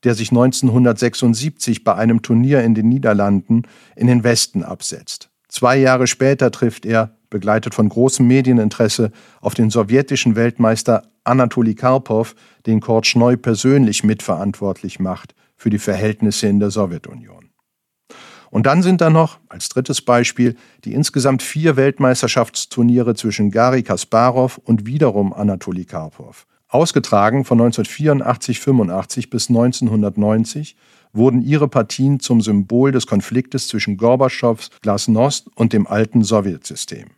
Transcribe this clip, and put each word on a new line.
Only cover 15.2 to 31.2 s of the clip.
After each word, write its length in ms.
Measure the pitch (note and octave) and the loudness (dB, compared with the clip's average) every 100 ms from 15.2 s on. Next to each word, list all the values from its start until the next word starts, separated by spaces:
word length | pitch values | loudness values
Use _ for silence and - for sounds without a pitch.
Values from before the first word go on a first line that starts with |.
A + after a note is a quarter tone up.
| - _ _ _ | -12 _ _ _
für 120 | - | -4
die 100 | G#2 | -2
Verhältnisse 680 | - F#2+ G#2+ G#2 G#2+ G2 G#2+ | -2 -2 -2 -2 -2 -2 0
in 120 | G2+ | 0
der 120 | G#2 | 0
Sowjetunion. 800 | G2+ G2 E2 - A#2+ A#2 E2+ _ _ _ _ _ _ _ - - - _ | -2 -4 -6 -14 -20 -20 -20 _ _ _ _ _ _ _ -20 -20 -20 _
Und 160 | G2+ B2+ | -2 2
dann 160 | D3+ | 4
sind 200 | F3+ F#3 | 4 4
da 80 | E3 | 4
noch, 300 | D#3+ D#3+ - _ | 4 2 -2 _
als 180 | - - | -14 -8
drittes 340 | - B2+ C#3 | -6 -4 -6
Beispiel, 540 | - A#2+ A#2+ - A#2+ A#2 _ _ - | 0 2 2 0 -2 -2 _ _ -8
die 80 | |
insgesamt 500 | A2 D#3 D3 C3 C3 | -4 -2 0 0 0
vier 320 | - D3+ E3 C3+ | -4 -2 0 2
Weltmeisterschaftsturniere 1400 | C#3 C3+ C3+ B2+ A#2+ - A#2 - - - A#2+ B2 A#2+ A2 | 0 2 0 2 0 -2 -2 -4 -10 0 2 2 0 -2
zwischen 360 | A2+ G#2 G#2 | -4 -2 -2
Garry 320 | G#2+ B2 C3 | 2 2 0
Kasparow 720 | - F#2 - A2 A#2+ B2+ B2+ - | -2 -6 -2 2 2 2 -2 -4
und 260 | - A2+ G#2 | -2 -2 -2
wiederum 480 | C#3+ C#3+ G2+ G2 | 0 0 0 -2
Anatoli 500 | F2+ G#2 F#2 F#2 F2+ | -2 -4 -4 -6 -10
Karpow. 600 | F2+ F2+ D#2 _ - - _ _ _ | -10 -12 -12 _ -20 -20 _ _ _
Ausgetragen 720 | B2+ D#3+ - - G#2 G#2 B2+ | 0 0 -2 0 2 2 0
von 140 | B2+ A#2 | 2 2
neunzehnhundertvierundachtzig 1040 | A#2 A2+ G#2 - D3+ C#3+ B2 B2 - A#2+ | 2 0 -6 -2 0 0 -2 -6 -4 -6
fünfundachtzig 680 | - C3+ G2 F#2 F#2 - B2+ | 0 0 0 -4 -6 -10 -6
bis 200 | A#2+ - | -6 0
neunzehnhundertneunzig 1300 | A#2+ A#2+ B2 A#2+ A2 G#2 G2 G#2 A2 A2+ D3 D3+ _ _ _ _ | 2 2 0 -2 0 -2 0 0 0 -2 -6 -12 _ _ _ _
wurden 300 | G#2 | 0